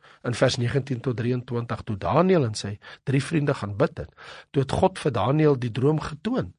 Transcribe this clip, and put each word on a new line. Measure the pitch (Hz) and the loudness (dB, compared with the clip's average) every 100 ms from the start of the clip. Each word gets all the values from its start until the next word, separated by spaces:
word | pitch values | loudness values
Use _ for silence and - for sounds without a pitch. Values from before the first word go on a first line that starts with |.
| - - | -20 -10
in | 127 | -6
vers | 117 131 - | 2 2 2
negentien | 120 139 135 120 | 0 -2 -2 -4
tot | 131 117 | -4 -2
drieëntwintig, | 117 127 123 120 117 - | -2 -2 -4 -6 -6 -8
toe | - 98 | -6 -4
Daniël | 87 131 185 180 120 | 2 4 6 4 2
en | |
sy | 104 101 107 - - | -2 -8 -10 -14 -10
drie | - 135 | 0 0
vriende | - 165 143 | 2 0 0
gaan | 135 101 101 | -2 -4 0
bid | 170 - | 0 -2
het, | - - - - - | -12 -14 -20 -20 -4
toe | 143 | -2
het | 135 | 0
God | - 185 185 | 2 2 2
vir | 156 | -2
Daniël | 107 107 151 151 135 | 0 2 4 4 4
die | 123 | -2
droom | 110 135 156 | 0 0 0
getoon, | - 151 220 247 92 | -4 -6 -4 -2 -4